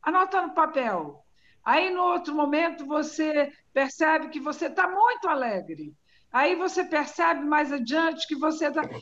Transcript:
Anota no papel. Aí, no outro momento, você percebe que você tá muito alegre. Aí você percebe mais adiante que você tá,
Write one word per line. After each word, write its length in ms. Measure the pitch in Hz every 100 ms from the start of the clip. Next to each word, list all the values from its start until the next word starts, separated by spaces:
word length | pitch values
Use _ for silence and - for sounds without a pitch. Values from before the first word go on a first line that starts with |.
Anota 400 | 311 370 370 381
no 140 | 339
papel. 720 | 330 311 302 240 185 151 143 _ _ _ _
Aí, 260 | - 185 370
no 120 | 359
outro 320 | 359 349 320
momento, 520 | 302 285 294 339 330 277
você 640 | 311 302 - 311 302 285 - _
percebe 560 | 262 269 - 311 311 311
que 120 | 302
você 300 | 285 - 339
tá 180 | - 359
muito 400 | 392 480 480 381
alegre. 640 | 285 240 190 180 151 151 - _ _ _
Aí 220 | 240 302
você 300 | 349 359 349
percebe 600 | - 302 277 - 330 311
mais 280 | 294 302 285
adiante 540 | 285 226 311 330 320 -
que 100 | 285
você 340 | 311 311 294
tá, 120 | 311 - -